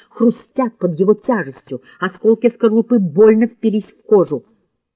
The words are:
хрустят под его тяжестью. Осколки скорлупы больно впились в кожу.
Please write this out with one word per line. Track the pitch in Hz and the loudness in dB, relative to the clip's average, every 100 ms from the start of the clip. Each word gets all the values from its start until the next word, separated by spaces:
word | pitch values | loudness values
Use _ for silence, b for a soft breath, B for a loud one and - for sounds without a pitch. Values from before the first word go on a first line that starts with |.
| b | b
хрустят | - 233 233 _ - 240 - | -2 -2 -2 _ -6 -6 -4
под | 175 156 | -6 -2
его | 196 | 0
тяжестью. | 208 - 226 139 131 - 127 b b | 0 -2 -4 -4 -12 -16 -16 b b
Осколки | 185 185 214 226 233 | -10 -4 -2 0 -2
скорлупы | - 226 220 - 240 | -2 -2 0 0 0
больно | 180 147 220 220 233 | 0 2 4 4 0
впились | - 226 208 - | -2 -4 -4 -8
в | _ | _
кожу. | - 208 160 139 _ _ _ _ _ | 0 0 0 -4 _ _ _ _ _